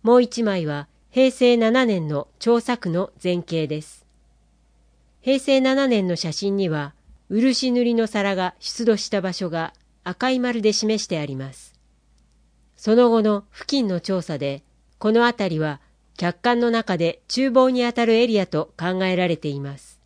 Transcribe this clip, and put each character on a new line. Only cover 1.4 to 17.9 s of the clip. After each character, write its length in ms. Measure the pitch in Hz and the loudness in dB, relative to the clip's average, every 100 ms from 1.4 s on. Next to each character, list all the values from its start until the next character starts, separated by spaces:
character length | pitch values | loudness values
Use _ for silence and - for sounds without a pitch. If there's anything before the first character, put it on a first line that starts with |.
| 247 | 2
七 300 | 240 226 247 | 4 4 2
年 240 | 247 190 151 | 2 0 -2
の 180 | 143 - _ | -4 -6 _
調 200 | 226 233 | 0 0
査 180 | 240 240 | 0 -4
区 120 | 180 | -2
の 200 | 170 196 _ | -4 -4 _
前 180 | 180 175 | -4 -4
景 260 | - 165 151 | -2 -4 -4
で 140 | 151 | -6
す。 240 | 151 - _ _ _ _ _ _ _ _ _ _ _ _ | -10 -20 _ _ _ _ _ _ _ _ _ _ _ _
平 180 | 254 269 | 0 0
成 220 | 277 269 | 2 2
七 260 | 262 269 269 | 4 2 2
年 200 | 226 185 | 2 0
の 100 | 170 | -2
写 160 | 165 | -4
真 240 | - 196 196 | -4 -2 -2
に 100 | 185 | -2
は、 260 | 151 143 _ _ - _ | -2 -6 _ _ -20 _
漆 420 | 208 262 247 254 | 0 2 0 0
塗 120 | 247 | 0
り 100 | 240 | 2
の 100 | 233 | 0
皿 300 | 220 214 196 | 0 -2 -2
が 180 | 190 180 _ | -2 -4 _
出 240 | - - | -12 -2
土 140 | 233 208 | 0 0
し 100 | - | -2
た 140 | 202 | -4
場 100 | 185 | -4
所 180 | 175 180 | -6 -6
が 240 | 165 165 _ _ _ | -6 -8 _ _ _
赤 260 | 180 175 254 | -12 -4 -2
い 100 | 262 | 0
丸 200 | 247 240 | 0 0
で 120 | 214 | 0
示 280 | 214 214 220 | 2 0 -2
し 60 | - | -2
て 100 | 165 | -4
あ 80 | |
り 120 | 147 131 | -4 -8
ま 160 | 135 | -10
す。 200 | - - _ _ _ _ _ _ _ _ _ _ | -14 -20 _ _ _ _ _ _ _ _ _ _
そ 220 | _ 214 226 | _ 2 4
の 120 | 240 | 6
後 120 | 226 | 4
の 240 | 214 208 _ | 2 0 _
付 120 | - | -16
近 220 | - 277 220 | -4 -2 0
の 140 | 175 | -2
調 200 | - 185 | -2 -4
査 160 | 170 147 | -4 -6
で、 240 | 139 139 _ _ _ _ | -6 -6 _ _ _ _
こ 140 | 214 | 0
の 120 | 226 | 2
辺 260 | 240 240 190 | 2 0 -4
り 80 | 156 | -2
は 200 | 156 143 _ _ _ - | -4 -6 _ _ _ -6
客 240 | 180 - | -4 -2
観 180 | 240 240 | 0 2
の 100 | 240 | 2
中 280 | 226 220 175 | 0 -2 -2
で 240 | 165 - _ | -2 -4 _
厨 200 | 247 269 | -2 2
房 200 | 247 262 | 4 4
に 160 | 254 | 2
あ 80 | 240 | -2